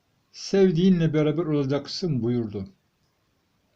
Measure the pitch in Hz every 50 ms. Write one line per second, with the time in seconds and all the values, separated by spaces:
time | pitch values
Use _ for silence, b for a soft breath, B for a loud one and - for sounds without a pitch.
0 | _ _ _ _ _ _ - - - - - 196 196 185 175 160 180 196 185 170
1 | 165 156 143 156 151 151 147 156 170 156 151 147 139 135 143 143 143 - - -
2 | 196 170 143 120 110 120 123 120 113 107 101 101 95 - - _ _ _ _ _
3 | _ _ _ _ _ _ _ _ _ _ _ _ _ _ _